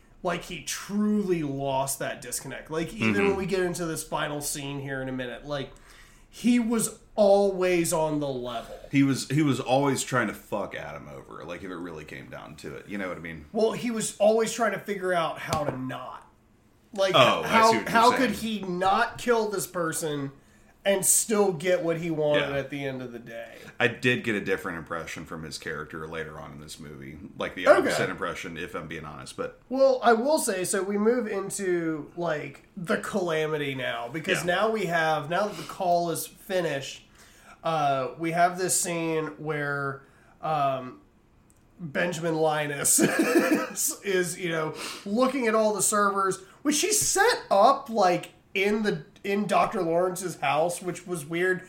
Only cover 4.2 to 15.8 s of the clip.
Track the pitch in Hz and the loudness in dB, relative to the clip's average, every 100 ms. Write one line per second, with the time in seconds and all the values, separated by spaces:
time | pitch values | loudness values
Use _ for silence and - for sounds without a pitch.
4.2 | 151 147 143 156 139 143 135 135 131 131 | -2 -4 -6 -6 -6 -6 -6 -4 -4 -4
5.2 | 123 117 147 143 135 - - - - - | -6 -8 -8 -6 -8 -12 -20 -20 -20 -20
6.2 | - - 226 247 226 233 - - - - | -20 -2 2 4 4 0 0 -4 -8 4
7.2 | 202 202 202 190 180 180 165 170 156 151 | 6 8 6 2 2 2 2 0 0 0
8.2 | 143 127 123 117 110 107 - 143 139 123 | -2 -4 -6 -6 -8 -16 0 4 4 4
9.2 | - 135 151 123 131 131 143 135 - 131 | 0 2 4 2 2 4 4 2 0 0
10.2 | 110 101 - 104 92 - 76 73 69 69 | 0 -2 -6 -6 -4 -8 -10 -12 -14 -16
11.2 | 58 53 67 87 92 90 87 80 76 71 | -16 -14 -10 -10 -8 -10 -10 -10 -12 -14
12.2 | 65 69 55 76 85 67 - 101 95 82 | -14 -14 -14 -14 -14 -14 -10 -6 -6 -6
13.2 | 82 82 76 220 220 196 240 226 - - | -10 -12 -8 0 0 0 -4 -4 -4 2
14.2 | 208 220 220 - 226 196 - 202 185 180 | 4 4 2 0 -2 -2 -6 -4 0 0
15.2 | 160 - - 160 143 131 | 0 -4 -4 -2 -2 -4